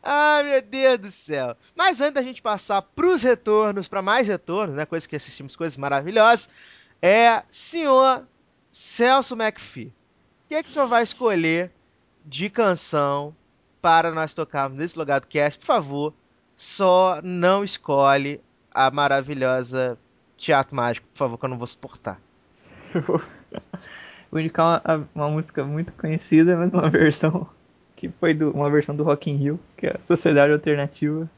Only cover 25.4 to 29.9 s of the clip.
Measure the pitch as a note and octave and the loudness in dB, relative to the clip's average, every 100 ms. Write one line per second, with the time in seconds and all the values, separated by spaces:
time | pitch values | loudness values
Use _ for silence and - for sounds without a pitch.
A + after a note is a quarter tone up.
25.4 | D#3+ - C#3 D3 F3 - D#3 D#3+ - D#3 | -4 -6 -6 -6 -8 -8 -6 -6 2 6
26.4 | E3 F3 F3+ F3+ D3+ D3 D#3+ C#3+ D#3 D#3+ | 6 4 2 2 2 4 4 4 -2 -2
27.4 | D#3+ _ _ _ _ - F3+ - E3+ D#3 | -8 _ _ _ _ -14 -14 -4 -2 0
28.4 | D3+ C#3 C#3+ D3 D3 D3 D3+ C#3+ - C#3+ | 0 0 0 0 0 -2 0 0 -2 -2
29.4 | C#3 E3 - - - | -2 -4 -10 -8 -8